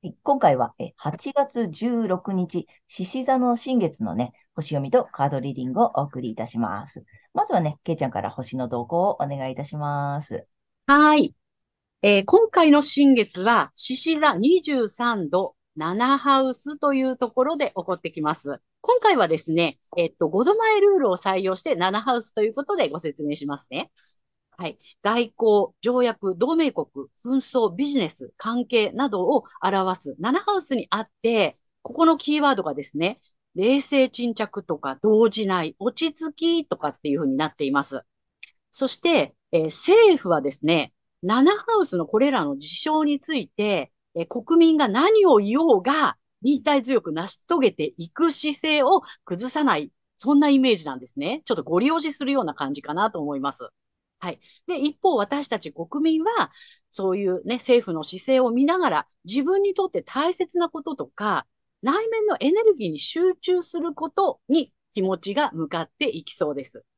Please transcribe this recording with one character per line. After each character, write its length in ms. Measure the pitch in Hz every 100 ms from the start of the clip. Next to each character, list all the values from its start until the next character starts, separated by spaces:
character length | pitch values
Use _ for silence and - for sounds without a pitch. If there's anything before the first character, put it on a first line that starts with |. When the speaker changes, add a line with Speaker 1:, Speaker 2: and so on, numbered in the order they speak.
Speaker 1:
は 40 | 170
い、 80 | -
今 160 | - 269
回 200 | 180 127
は、 180 | 120 _
え、 120 | - _
八 340 | 147 147 285
月 380 | 277 277 240 208
十 400 | 151 233 233 214
六 240 | 185 202
日、 340 | 190 175 175 - _ _
獅 160 | -
子 180 | 180 262
座 140 | 254 262
の 180 | 247
新 240 | 240 - 254
月 240 | 170 -
の 120 | 104
ね、 180 | 92 123 _ _
星 180 | - 147
読 100 | 147
み 100 | 139
と 140 | 247
カ 220 | 240 - 139
ー 20 |
ド 100 | 139
リ 140 | 139
ー 20 |
デ 60 | 123
ィ 80 | 127
ン 20 |
グ 100 | 156
を 100 | 233
お 60 | -
送 180 | 143 139
り 100 | 123
い 60 |
た 100 | 113
し 140 | 107 113
ま 260 | 107 101 143
す。 180 | - _ - _
ま 120 | -
ず 80 | 427
は 80 | 208
ね、 180 | 151 151
ケ 80 | -
イ 20 |
ち 80 | 156
ゃ 60 | 131
ん 20 |
か 80 | 98
ら 100 | 98
星 280 | - 127 131
の 100 | 123
動 180 | 120
向 180 | 123 170
を 100 | 196
お 140 | - 143
願 220 | 139 131
い 40 |
い 20 |
た 80 | 131
し 140 | 143 151
ま 420 | 147 143 143 147
す。 260 | 147 - - _ _ _ -
Speaker 2:
は 280 | 285 247
い。 180 | - - _ _ _ _ _ _ _
え 180 | 202 202
ー、 40 |
今 240 | 196 403 440
回 200 | - 320
の 120 | 294
新 320 | 285 277 277
月 280 | 247 202 180
は、 300 | 202 226 139
獅 200 | - -
子 240 | 254 320 311
座 140 | 302
二 280 | 180 247 359
十 280 | 302 269 214
三 400 | - 240 220 156
度、 260 | 180 190 _ _ 151
七 400 | 160 196 247 277
ハ 260 | 277 269
ウ 100 | 262
ス 240 | 247 285 302
と 160 | 285
い 80 | 269
う 120 | 262
と 160 | 254 233
こ 140 | 240
ろ 120 | 262 320
で 100 | 277
起 180 | 190
こ 80 | 170
っ 80 | 180
て 100 | 165
き 100 | 165
ま 140 | 151
す。 260 | 151 143 135 _ _
今 180 | - 494
回 160 | 440
は 140 | 302 175
で 80 | 160
す 160 | -
ね、 260 | 160 165 - _
え 120 | 175 165
っ 80 | _
と、 100 | 160
五 160 | 180
度 120 | 254
前 260 | 427 440 427
ル 140 | 403 392
ー 20 |
ル 120 | 247
を 40 |
採 240 | 180 196 190
用 160 | 190
し 80 | 185
て 140 | - 175
七 240 | 185 208
ハ 140 | 226
ウ 60 | 240
ス 120 | 220
と 100 | -
い 60 | 214
う 40 |
こ 120 | 226
と 100 | 277
で 140 | 392 165
ご 100 | 156
説 240 | 160 143
明 120 | 147
し 120 | 143 143
ま 100 | 143
す 100 | -
ね。 180 | 135 - _ - _ _ _ _
は 120 | - 175
い。 100 | - _ _
外 320 | 202 233 226
交、 380 | - 226 208 185 _
条 220 | 233 247
約、 320 | 247 220 196 175
同 180 | 247
盟 160 | 330 302
国、 140 | - 143 139 123 _
紛 120 | 240 262
争、 360 | - 254 214
ビ 140 | 170 285
ジ 100 | 277
ネ 100 | 160
ス、 260 | - 131 _
関 280 | 220 240
係 260 | 240 233 208
な 180 | - 277
ど 160 | 202
を 200 | 202 277 - -
表 360 | 190 196 185 185
す 160 | 147 -
七 220 | 202 330
ハ 120 | 415
ウ 80 | 392
ス 140 | -
に 100 | 254 -
あ 100 | 214
っ 60 | 220 _
て、 340 | 226 226 170 - _ _
こ 120 | -
こ 120 | 262
の 120 | 330 311
キ 220 | - 302
ー 20 |
ワ 100 | 285
ー 40 |
ド 60 | 226
が 140 | 160
で 80 | 139
す 160 | 143 147
ね、 200 | 170 240 _ _ _
冷 260 | 170 214 277
静 280 | - 277 262
沈 260 | - 240
着 260 | 220 214 208
と 160 | - 151
か 220 | 139 135
動 260 | 214 214 226
じ 200 | 220 196
な 160 | 180
い、 120 | 156 -
落 340 | 220 - 320
ち 0 |
着 220 | - 320
き 300 | - 330 339 302
と 100 | -
か 120 | 147
っ 100 | -
て 80 | 147
い 60 |
う 60 | 139
風 100 | 143
に 40 |
な 120 | 135 156
っ 80 |
て 100 | _
い 60 | 143
ま 120 | 139
す。 220 | 139 131 _ _ _ _ - _ _
そ 180 | - 269
し 120 | -
て、 340 | 339 302 147 _ _
え 100 | 165
ー、 20 |
政 560 | 156 - - 427 440 320
府 80 | 170
は 100 | 160
で 120 | 139
す 160 | - -
ね、 260 | 165 135 _ _ _
七 340 | 180 233 294 415
ハ 200 | - 453
ウ 40 |
ス 140 | 349 180
の 80 |
こ 140 | 160 220
れ 100 | 277
ら 160 | 254
の 140 | 147 277
事 240 | - -
象 200 | 311 311
に 140 | 302 285
つ 160 | -
い 120 | 302 180
て、 440 | - 208 185 131 _ _
え 80 | 170
ー、 60 | 170
国 320 | 240 220 339
民 180 | 330 311
が 100 | 254
何 380 | 214 349 440
を 120 | 381 220
言 240 | 202 254
お 180 | 330 208
う 20 |
が、 340 | 185 311 240 - _ _
忍 180 | 247 285
耐 220 | 302 285
強 180 | 240 254
く 100 | 170
成 140 | 156
し 180 | 185 - _
遂 100 | 339
げ 140 | 240
て 220 | - 156 -
い 140 | 165
く 200 | - 330
姿 280 | 285 302 285
勢 240 | 320 302
を 180 | 262 381 - -
崩 240 | - 180 247
さ 140 | 311
な 140 | 277 156
い、 140 | 147 _ _
そ 200 | _ 247
ん 40 | 285
な 100 | 294
イ 100 | 277
メ 140 | 254
ー 20 |
ジ 100 | 202
な 100 | 151
ん 40 | 127
で 80 | 127
す 100 | -
ね。 240 | 151 294
ち 60 | -
ょ 40 |
っ 20 | 170
と 60 |
ご 160 | 135 175
利 80 | 262
用 120 | 330
し 140 | 302
す 100 | 277
る 80 | 269
よ 100 | 277
う 40 |
な 80 | 175
感 220 | 135 139
じ 80 | 143
か 100 | 151
な 160 | 160 220
と 100 | 180
思 160 | 147
い 40 | 139
ま 120 | 139
す。 180 | - 120 _ _ _ _ _
は 100 | 175
い。 100 | - _ _ -
で、 120 | 330
一 220 | 294 -
方、 160 | 381 262
私 320 | 202 285 285
た 100 | 220
ち 140 | 160
国 280 | 156 165 285
民 220 | 320 320
は、 260 | 349 466 - _ - _ _
そ 200 | - 190
う 80 | 190
い 100 | 196
う 180 | 180
ね、 100 | 190
政 280 | 240 - 240
府 100 | 214
の 120 | 165
姿 200 | - 185
勢 140 | - 262
を 120 | 254
見 120 | 240
な 160 | 277 370
が 100 | 302
ら、 180 | 151 - _
自 180 | 170 240
分 180 | 285 392
に 120 | 403
と 140 | 381 381
っ 40 |
て 100 | -
大 320 | - 262 320
切 260 | 370 349 349
な 100 | 339
こ 120 | 320
と 140 | 302
と 120 | 285 -
か、 380 | - 208 170 - _ _ _
内 260 | 233 359 453
面 180 | 453
の 120 | 427 320
エ 140 | 277
ネ 80 | 403
ル 120 | 440
ギ 120 | 311
ー 40 | 190
に 100 | 151
集 360 | - 320 370
中 260 | 359 - 359
す 160 | 339 339
る 160 | 330
こ 160 | 285 320
と 300 | - 381 - -
に 240 | 311 262 _ _
気 80 | -
持 160 | 190 180
ち 160 | 196
が 180 | 202 294
向 160 | 160 151
か 140 | 170
っ 80 | 165 _
て 100 | 285
い 140 | 170
き 80 | -
そ 220 | - 151
う 20 |
で 80 | 139
す。 220 | 131 113 _